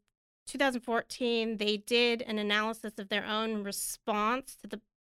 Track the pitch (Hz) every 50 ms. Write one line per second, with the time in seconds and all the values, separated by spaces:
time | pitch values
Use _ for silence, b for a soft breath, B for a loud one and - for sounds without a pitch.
0 | _ _ _ _ _ _ _ _ _ - - 262 285 277 247 240 - - 226 233
1 | - - - - 254 240 233 226 226 226 226 196 208 208 214 208 208 - 240 233
2 | 240 240 233 226 247 - 214 214 208 208 202 214 214 220 226 - - 214 - -
3 | 202 196 220 202 190 - 214 214 220 220 220 208 202 202 196 - - - - -
4 | _ - 214 208 208 220 247 262 262 - - - - 208 - 214 - _ _ _